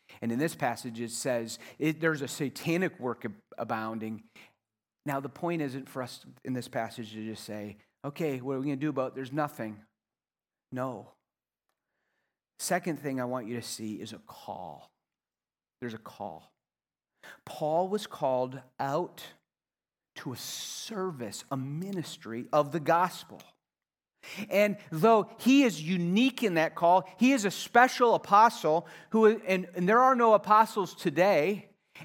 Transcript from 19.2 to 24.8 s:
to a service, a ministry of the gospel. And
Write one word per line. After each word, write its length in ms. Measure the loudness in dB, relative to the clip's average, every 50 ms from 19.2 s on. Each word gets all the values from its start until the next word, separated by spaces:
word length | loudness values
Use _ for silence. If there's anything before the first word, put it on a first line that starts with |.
| -20 -20 -20 _ _ _ _ _ _ _ _ _ _ _ _ _ _ _ -18
to 180 | -14 -12 -12 -10
a 40 | -10
service, 1080 | -10 -12 -10 -10 -10 -12 -12 -12 -12 -10 -6 -6 -6 -6 -6 -8 -10 -10 -10 -12 -10 -8
a 60 | -6 -6
ministry 880 | -6 -6 -6 -8 -8 -6 -6 -6 -6 -8 -10 -14 -12 -10 -8 -8 -6 0
of 200 | 2 2 2 2
the 80 | -2 -2
gospel. 600 | 2 2 4 4 4 0 -2 -6 -16 -18 -20 -20 -20 _ _ _ _ _ _ _ _ _ _ _ _ _ _ _ -20 -16 -12 -12 -8 -2
And 280 | 2 2 2 2 2 -4